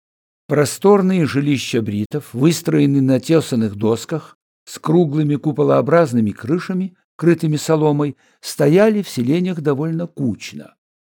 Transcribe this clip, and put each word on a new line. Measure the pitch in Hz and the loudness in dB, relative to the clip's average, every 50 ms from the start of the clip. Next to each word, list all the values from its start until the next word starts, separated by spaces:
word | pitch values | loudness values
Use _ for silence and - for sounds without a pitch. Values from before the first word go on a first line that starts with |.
| _ _ _ _ _ _ _ _ _ | _ _ _ _ _ _ _ _ _
Просторные | - 147 147 147 - - - - 196 208 202 185 185 190 180 160 | -2 0 0 0 0 -2 0 4 4 4 4 4 2 2 0 0
жилища | 120 - 139 143 147 143 120 - - - 123 | 0 0 -2 0 0 -2 -2 -2 -4 -4 -4
бритов, | 110 101 101 104 104 - - 151 143 - - | -2 -2 -4 -4 -4 -4 -6 -8 -10 -8 -2
выстроенные | 117 135 170 160 - - 165 160 151 147 143 139 139 | 0 2 2 2 0 -2 0 2 2 2 2 2 2
на | 131 131 135 123 | 2 2 0 0
тёсаных | - - 165 160 160 - - 117 113 107 101 | 0 0 0 0 0 0 -2 -2 -2 -2 -4
досках, | 101 113 110 117 113 - - 165 151 - - _ _ _ _ _ _ _ | -2 -2 -2 -2 -2 -4 -6 -8 -8 -10 -12 _ _ _ _ _ _ _
с | - - - | -20 -16 -8
круглыми | - - 156 180 175 147 135 156 156 147 147 | -2 0 2 2 2 2 0 0 0 0 -2
куполообразными | 131 - 156 135 143 143 139 139 135 127 120 156 170 170 131 117 120 110 104 | -2 -2 -2 -2 0 0 2 2 0 2 2 2 2 2 2 2 0 0 0
крышами, | 95 - - 110 160 180 - - 190 180 190 185 - _ _ _ _ | -2 -6 -4 -4 -4 -4 -4 -4 -4 -4 -6 -6 -10 _ _ _ _
крытыми | - - 170 170 165 - 156 151 | -2 2 2 2 2 0 -2 -2
соломой, | 143 - - 160 156 151 151 147 143 147 147 131 _ _ _ _ _ | -2 0 0 0 2 2 2 2 0 -2 -4 -6 _ _ _ _ _
стояли | - - - - 147 143 156 190 208 220 214 208 | -16 -10 -4 0 2 4 4 6 4 4 2 0
в | 180 - | -2 -4
селениях | - 131 120 123 151 180 180 185 180 165 | -4 -4 0 0 0 0 0 -2 -4 -2
довольно | 143 151 143 127 156 165 165 165 175 | -2 -2 -2 -2 -2 -4 -4 -6 -6
кучно. | 165 _ - 143 120 95 - - - - 73 - - _ _ _ _ _ _ | -8 _ -6 -4 -4 -4 -6 -10 -14 -16 -18 -18 -20 _ _ _ _ _ _